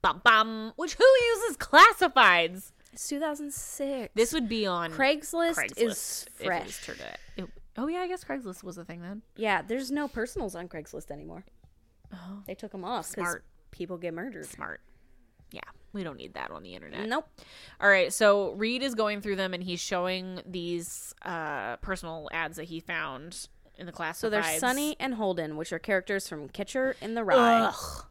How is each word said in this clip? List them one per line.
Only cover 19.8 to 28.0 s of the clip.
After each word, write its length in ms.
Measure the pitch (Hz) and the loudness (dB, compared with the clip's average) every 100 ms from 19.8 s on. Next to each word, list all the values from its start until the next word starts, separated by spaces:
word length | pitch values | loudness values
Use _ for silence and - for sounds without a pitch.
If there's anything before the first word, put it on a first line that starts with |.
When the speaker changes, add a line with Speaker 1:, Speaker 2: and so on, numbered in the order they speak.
Speaker 1:
showing 600 | - 180 180 185 185 185 - | -2 -2 0 -4 -6 -12 -10
these, 680 | 180 170 175 170 - - - | -8 -4 -6 -6 -12 -14 -12
uh, 540 | - 170 156 143 104 120 | -8 -6 -4 -4 -6 -8
personal 520 | - 185 170 160 147 | -6 -6 -6 -10 -6
ads 240 | 165 160 165 | -4 -4 -6
that 60 | |
he 160 | 165 160 | -10 -10
found 680 | - 165 151 131 160 - - - - - | -6 -6 -6 -8 -12 -14 -16 -20 -20 -16
in 100 | 175 | -14
the 60 | |
classifieds. 240 | - 160 165 | -8 -8 -4
Speaker 2:
So 140 | 226 | 0
there's 280 | 208 165 233 | 2 2 2
Sonny 360 | 247 262 294 302 | 2 2 -2 -2
and 140 | 269 | -4
Holden, 420 | 233 202 175 156 151 | 0 0 0 -4 -6
which 160 | 165 | -6
are 60 | 165 | -6
characters 500 | - 190 185 196 - | 0 0 2 -4 -4
from 200 | 156 147 | -10 -10
Catcher 460 | - 196 262 262 277 | -8 -4 -2 -2 -2
in 140 | 214 | -6
the 100 | 226 | -2
Rye. 460 | 202 254 233 233 220 | 4 6 8 6 4
Speaker 1:
Ugh. 340 | - - - | -2 -10 -12